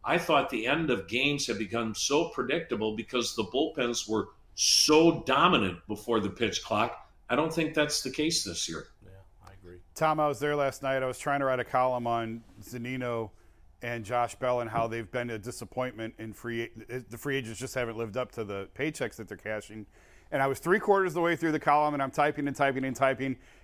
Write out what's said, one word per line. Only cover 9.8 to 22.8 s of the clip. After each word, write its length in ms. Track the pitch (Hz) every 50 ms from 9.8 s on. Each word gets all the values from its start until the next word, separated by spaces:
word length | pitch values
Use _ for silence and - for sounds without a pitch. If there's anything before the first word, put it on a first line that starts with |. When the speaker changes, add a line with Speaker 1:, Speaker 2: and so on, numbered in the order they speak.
| - - -
Speaker 3:
Tom, 240 | - 160 156 156 156
I 80 | 151
was 120 | 147 143 -
there 160 | 143 147 147
last 260 | 147 139 135 127 -
night. 220 | 135 135 135 135 131
I 40 |
was 120 | 127 127 -
trying 200 | - 151 143 143
to 60 | 139
write 140 | 135 131 123
a 60 | 120
column 420 | - - 127 127 131 127 123 120
on 360 | 117 117 117 117 113 113 117 113 - - 110
Zunino 680 | 104 - 123 123 117 123 131 127 127 123 120 113 110 110 - - - - - - - - - _
and 220 | - 117 120 117 107
Josh 320 | 98 123 120 120 117 -
Bell 240 | - 131 127 123 123
and 100 | 117 113
how 180 | 110 117 117
they've 220 | 117 113 117 110 98
been 200 | - 123 120 120
a 100 | 113 107
disappointment 760 | 101 120 117 - 117 - - 127 127 127 104 110 113 113 -
in 160 | - 110 110 101
free, 360 | - - 120 117 113 117 - - 113 107 - 120 131 113 -
the 80 | 117
free 200 | 113 - 143 135
agents 200 | 135 123 113 113
just 180 | 104 123 127 -
haven't 220 | 131 123 113 110
lived 200 | 110 117 110 98
up 120 | 127 123 - -
to 100 | 120 110
the 240 | 98 101 98 98 - -
paychecks 380 | - 139 160 151 - 131 110 -
that 140 | - 110 87
they're 80 | 101
cashing. 480 | - - 107 107 107 - - 107 110 101 - _ - - - - - - -
And 100 | - 139
I 60 | 135
was 120 | 135 131 -
three 200 | - 165 190 220
quarters 320 | 185 208 202 196 190 180
of 40 | 151
the 60 | 175
way 160 | 170 170 170
through 160 | - 160 160 151
the 60 | 147
column, 320 | - 156 147 151 151 151 147
and 100 | 139 135
I'm 80 | 131
typing 360 | - - 147 151 147 151 143
and 80 | 143 131
typing 280 | - 143 139 127 135